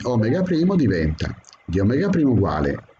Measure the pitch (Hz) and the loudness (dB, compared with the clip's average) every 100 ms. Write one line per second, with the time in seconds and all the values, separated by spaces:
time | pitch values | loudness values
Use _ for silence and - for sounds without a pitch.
0 | 113 117 110 175 185 160 180 190 117 87 | 0 0 0 0 0 0 2 2 2 0
1 | 78 78 - - - - - 92 101 139 | -2 -4 -8 -10 -18 -18 -6 0 0 2
2 | 196 170 139 113 90 76 71 67 - _ | 0 2 2 2 0 0 -2 -4 -10 _